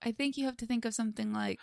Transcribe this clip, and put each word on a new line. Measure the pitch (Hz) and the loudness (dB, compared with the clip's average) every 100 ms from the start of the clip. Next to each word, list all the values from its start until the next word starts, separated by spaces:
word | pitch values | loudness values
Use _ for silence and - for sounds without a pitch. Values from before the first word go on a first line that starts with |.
I | 233 | -4
think | 226 277 277 | 0 0 2
you | 269 | -2
have | 247 | -2
to | 233 | 0
think | 240 226 | 0 2
of | |
something | 220 220 214 214 | 0 0 0 -2
like | 214 208 - | 0 0 -2